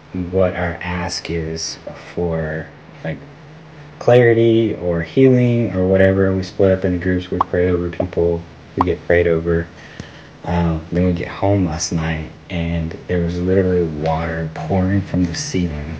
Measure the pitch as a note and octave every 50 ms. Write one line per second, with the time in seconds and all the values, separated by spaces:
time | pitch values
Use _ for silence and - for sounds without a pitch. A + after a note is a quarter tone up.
0 | - - - F#2 F2+ F2 F#2 F#2+ F#2 F2+ F2+ F2+ F2+ F2 E2+ - - F2 F2+ F2
1 | F2 F2+ - - - - E2+ E2 D#2+ D#2+ D#2+ D#2+ - - - - - - - -
2 | - - - F2+ F2 E2+ E2 D#2+ D#2+ D#2 D#2 D#2+ D#2 - - - - - - -
3 | - E2 D#2 - - - - - - - - - - - - - - - - -
4 | - A#2+ A#2+ B2+ A#2+ A#2 A2+ A#2 A#2 A#2 A2+ A2+ A2+ G#2 - - F2 F2+ E2+ E2+
5 | E2 - - C3+ C3 C3 B2+ B2 B2 A#2+ A#2+ A#2+ A#2 G2+ G2 F#2 F#2 F#2 F#2+ F#2+
6 | F#2+ F#2+ F#2+ G2 G2 F#2+ F#2+ F#2+ F#2 - - - G2 F#2+ F#2+ F#2+ - F2+ F2+ E2+
7 | F2 F#2 F2+ F2+ F2+ - F#2 F2+ - - - F2+ F2+ F#2 F2+ F2 F2 F2 E2+ -
8 | F#2 F2+ - F2 E2+ E2+ E2+ E2+ E2 - - - - - - - - F2 E2+ -
9 | - - F2 F2 F2 E2+ E2 E2 E2 E2+ E2+ E2+ E2 - - - - - - -
10 | - - - - - - - - - E2 F2 F2 E2+ E2 E2 D#2+ E2 - E2+ F2
11 | F2+ F#2 F2 E2+ - - - - G2 G2 G2+ G2 F#2 D#2+ D#2 E2 - - F2+ E2
12 | D#2+ E2 D#2+ D#2 D#2 D#2+ - - - - F#2 E2+ E2+ E2+ E2+ E2 D#2+ D#2+ - -
13 | - - F2+ F2 E2+ E2+ F2 F2 F2+ F#2 F#2 G2 F#2 F#2 F2+ F2+ E2+ D#2+ D2+ D2
14 | D#2 D#2+ D#2+ E2 E2 E2 E2 E2 D#2+ D#2 - - - - F#2 F#2+ F#2 F#2+ G2 G2
15 | F#2+ - - F2+ F2+ E2 E2 - - - - F#2 F2 E2 D2+ D2 D2 D#2+ E2